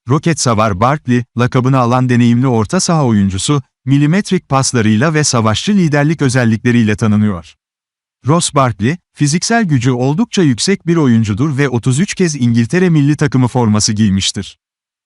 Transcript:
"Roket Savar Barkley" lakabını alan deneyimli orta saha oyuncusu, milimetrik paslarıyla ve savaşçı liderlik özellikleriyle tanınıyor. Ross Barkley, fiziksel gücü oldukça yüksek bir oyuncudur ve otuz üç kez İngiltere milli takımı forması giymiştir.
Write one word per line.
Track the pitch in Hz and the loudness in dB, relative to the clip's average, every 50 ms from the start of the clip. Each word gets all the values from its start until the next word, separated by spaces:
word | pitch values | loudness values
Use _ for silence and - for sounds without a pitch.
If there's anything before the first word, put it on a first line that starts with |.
| _ 117 | _ -2
"Roket | 139 160 - 165 156 - | -2 0 0 -2 -2 0
Savar | - 123 110 104 110 110 95 90 | 0 0 2 2 0 0 0 0
Barkley" | 117 131 151 151 - 123 120 123 120 - _ 113 | 0 0 0 -2 -2 -2 -2 -2 -2 -4 _ -2
lakabını | 123 123 - 127 120 131 135 131 | -2 0 0 0 0 2 2 2
alan | 120 117 127 127 127 123 | 2 2 0 0 0 2
deneyimli | 120 117 120 117 120 120 135 | 2 2 4 4 2 2 0
orta | 135 120 110 104 - - 113 | 0 0 0 -2 -2 -2 -2
saha | - - 165 156 139 | -2 0 0 0 0
oyuncusu, | 120 110 104 98 98 95 95 - - 147 139 - _ _ _ _ | 2 2 2 0 0 -2 -4 -2 -2 -2 -2 -4 _ _ _ _
milimetrik | 127 139 143 147 151 175 208 - - 190 170 - - | 0 0 2 2 2 0 -2 -2 -2 -4 -4 -2 -2
paslarıyla | 139 135 131 - 123 120 104 107 107 107 143 165 151 | -2 -2 0 0 0 0 2 2 2 2 0 0 0
ve | 151 147 | 0 0
savaşçı | - - 117 110 107 107 - - 202 | 0 0 0 0 0 0 -2 -2 0
liderlik | 208 196 170 147 147 147 143 156 165 - | 0 2 2 2 2 0 0 0 0 0
özellikleriyle | 147 127 120 131 120 110 110 101 - 123 117 120 110 107 107 | 0 0 2 2 2 2 0 0 0 0 2 2 2 2 0
tanınıyor. | - 117 107 104 104 107 104 92 85 80 - - _ _ _ _ _ _ _ _ _ _ _ _ _ - | 0 0 0 2 2 0 0 -2 -6 -12 -18 -20 _ _ _ _ _ _ _ _ _ _ _ _ _ -2
Ross | 123 165 175 - - - | -2 0 0 -2 -2 0
Barkley, | 143 131 120 104 - 104 131 175 - _ _ | 0 0 0 0 -2 -2 -2 -4 -4 _ _
fiziksel | _ - 147 139 160 175 - - 233 233 220 | _ -4 -2 -2 -2 -2 -2 -2 -2 -2 0
gücü | 160 147 123 117 135 | 0 0 0 0 0
oldukça | 123 120 127 139 151 190 240 - - 202 | -2 0 -2 -2 -2 -2 -4 -2 -2 0
yüksek | 170 139 117 113 - 190 202 - - | 0 2 0 0 -2 -2 -2 -2 -2
bir | 165 170 | -2 0
oyuncudur | 165 147 127 113 113 110 104 101 101 143 165 131 131 | 2 2 2 2 2 0 0 -2 -2 -2 -2 0 -2
ve | 143 127 | -2 -2
otuz | 120 113 - 135 123 147 | -2 -2 -2 -2 -2 0
üç | 208 - - | -2 -4 -2
kez | - 185 165 147 | -2 -2 -2 -2
İngiltere | 139 120 120 117 117 117 - 175 180 185 180 | -2 0 0 2 0 0 0 0 0 2 2
milli | 160 151 139 147 151 | 2 2 2 0 0
takımı | - 151 120 131 127 127 117 | 0 -2 0 0 0 0 0
forması | - 127 120 107 104 107 - 117 | 0 0 0 2 0 0 0 -2
giymiştir. | 107 107 113 98 95 98 - - - 104 92 - - _ _ _ _ _ _ _ _ _ _ | 0 0 0 2 0 0 -2 -4 -6 -8 -10 -12 -16 _ _ _ _ _ _ _ _ _ _